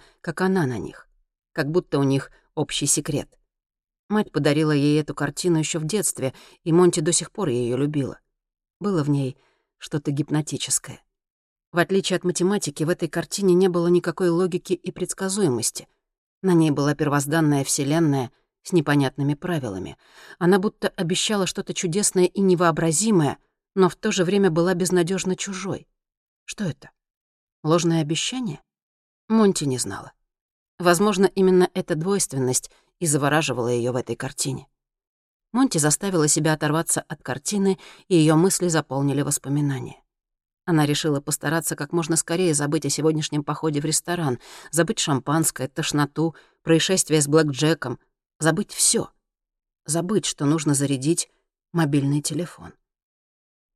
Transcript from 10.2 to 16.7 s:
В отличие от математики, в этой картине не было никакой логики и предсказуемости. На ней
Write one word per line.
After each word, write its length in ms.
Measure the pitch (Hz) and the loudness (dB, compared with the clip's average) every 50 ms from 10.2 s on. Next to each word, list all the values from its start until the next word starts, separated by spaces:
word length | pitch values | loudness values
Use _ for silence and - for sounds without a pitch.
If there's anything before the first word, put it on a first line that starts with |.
| 151 - 147 151 151 - 143 - - - - - - - 120 - _ _ _ _ _ _ _ _ _ _ _ _ _ _ | -2 -2 -2 -4 -2 -4 -6 -8 -4 -4 -4 -6 -6 -8 -18 -18 _ _ _ _ _ _ _ _ _ _ _ _ _ _
В 80 | - 170 | 0 0
отличие 380 | 170 - 190 196 - - 190 | 0 2 2 0 2 2 0
от 80 | 170 - | 0 0
математики, 580 | 180 170 - 175 190 208 196 - 151 147 - 156 | -2 0 2 2 2 2 0 -2 -4 -4 -2 -2
в 60 | 151 | -2
этой 180 | 175 - 175 | 0 -2 -4
картине 460 | 156 - 170 160 - - - 196 185 175 | -4 -4 -6 -6 -6 -4 0 4 4 6
не 160 | 180 190 185 | 6 6 4
было 180 | 175 175 170 | 4 2 2
никакой 420 | 170 175 175 175 175 156 - 190 175 | 4 4 4 2 0 -2 0 0 2
логики 440 | 165 170 185 175 165 175 - - 185 | 2 2 0 0 -2 -4 -4 -4 -6
и 180 | - - 180 | -4 -6 -10
предсказуемости. 960 | - - 185 - - - 196 190 190 214 202 151 123 110 - - - - - _ _ _ _ _ _ _ _ _ _ - | -8 -8 -8 -8 -6 -6 -6 -4 -2 0 2 2 0 0 -2 -6 -6 -8 -18 _ _ _ _ _ _ _ _ _ _ -2
На 120 | - 190 175 | 2 4 4
ней 180 | 165 160 156 | 6 6 4